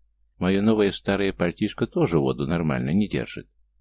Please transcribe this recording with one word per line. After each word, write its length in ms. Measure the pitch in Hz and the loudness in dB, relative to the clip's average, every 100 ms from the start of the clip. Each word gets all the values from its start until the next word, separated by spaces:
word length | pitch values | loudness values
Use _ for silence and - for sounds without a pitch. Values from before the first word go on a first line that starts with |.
| _ _ _ _ | _ _ _ _
Мое 240 | 90 98 | 0 2
новое 300 | 104 107 101 | 2 4 2
старое 420 | - - 98 98 | 0 -2 0 0
пальтишко 540 | - 87 - 107 - - | 0 -2 0 -4 -2 -4
тоже 320 | 180 147 82 | 0 2 2
воду 280 | 67 64 69 | 0 -2 -2
нормально 440 | 85 80 64 64 | -2 0 -2 0
не 160 | 190 214 | 0 0
держит. 400 | 73 58 - - _ _ _ | -2 -6 -12 -18 _ _ _